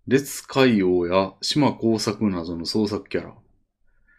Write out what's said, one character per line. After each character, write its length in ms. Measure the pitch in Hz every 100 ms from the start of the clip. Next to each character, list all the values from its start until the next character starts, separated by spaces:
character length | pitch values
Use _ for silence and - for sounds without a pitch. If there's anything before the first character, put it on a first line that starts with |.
| -
列 340 | 135 143 -
海 400 | - 131 131 107
王 240 | 92 90 87
や 260 | 92 95 -
島 320 | - 151 131
耕 240 | - 113 110
作 300 | 110 101 107
な 160 | 90
ど 120 | 82 85
の 100 | 82
創 220 | 110 101
作 200 | 101 -
キ 100 | 90
ャ 60 |
ラ。 100 | 85 - _ _ _ _ _ _ _